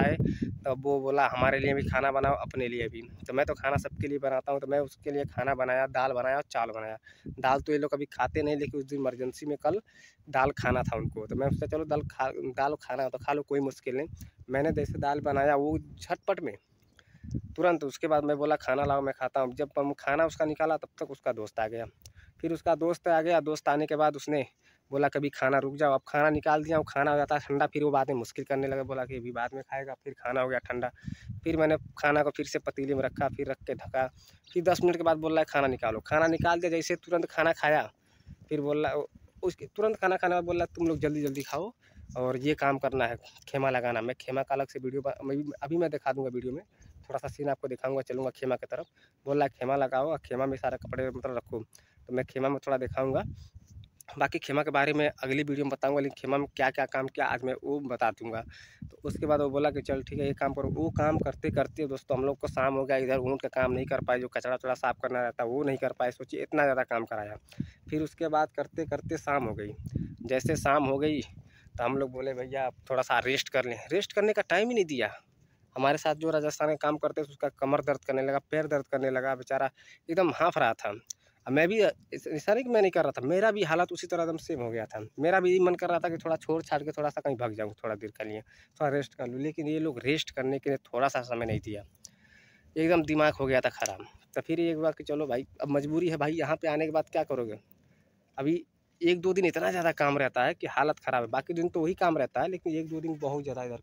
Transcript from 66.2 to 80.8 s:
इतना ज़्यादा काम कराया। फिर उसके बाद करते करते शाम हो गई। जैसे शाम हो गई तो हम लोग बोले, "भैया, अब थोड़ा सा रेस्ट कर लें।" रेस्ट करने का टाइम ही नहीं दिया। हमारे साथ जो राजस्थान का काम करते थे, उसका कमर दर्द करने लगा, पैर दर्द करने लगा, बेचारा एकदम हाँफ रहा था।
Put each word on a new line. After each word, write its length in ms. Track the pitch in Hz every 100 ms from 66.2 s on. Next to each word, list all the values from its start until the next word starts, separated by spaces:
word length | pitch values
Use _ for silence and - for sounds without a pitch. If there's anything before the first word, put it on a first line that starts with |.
| 131 151
इतना 200 | 139 151
ज़्यादा 200 | 143 131
काम 220 | 123 117
कराया। 320 | 113 110 104 107 _ - - - -
फिर 120 | 151
उसके 260 | 156 - 165
बाद 200 | 151 156 -
करते 300 | 143 - 156
करते 320 | 143 - 160
शाम 260 | - 143
हो 100 | 117
गई। 200 | 107 104 - - - - -
जैसे 340 | 117 127 - 156
शाम 280 | 143 143
हो 140 | 135 135
गई 220 | 151 147
तो 640 | - - - - - -
हम 120 | 120 135
लोग 140 | 135
बोले, 240 | 127 135
"भैया, 320 | 127 131 135 127
अब 80 | - -
थोड़ा 120 | 131
सा 160 | 127 123
रेस्ट 300 | 117 135 -
कर 160 | 135
लें।" 140 | 123 117 -
रेस्ट 200 | 170 196
करने 200 | - 208
का 100 | 208
टाइम 260 | - 175 226
ही 60 |
नहीं 100 | 240
दिया। 260 | 175 135 107 - _ _ _ _ _ 131
हमारे 220 | 135 151
साथ 160 | 160
जो 160 | 151 160
राजस्थान 380 | 156 151 - 151
का 60 |
काम 220 | 151 151 151
करते 260 | 151 143
थे, 80 | 143
उसका 180 | 143 143 -
कमर 220 | 139 147
दर्द 240 | 139 135
करने 180 | - 131
लगा, 160 | 135 139 -
पैर 160 | 151 156
दर्द 200 | 147 135
करने 240 | 135 135
लगा, 240 | 131 131
बेचारा 360 | 131 127 135 135 _ - - -
एकदम 200 | 165 175
हाँफ 280 | 135 165 156
रहा 140 | 123
था। 140 | 113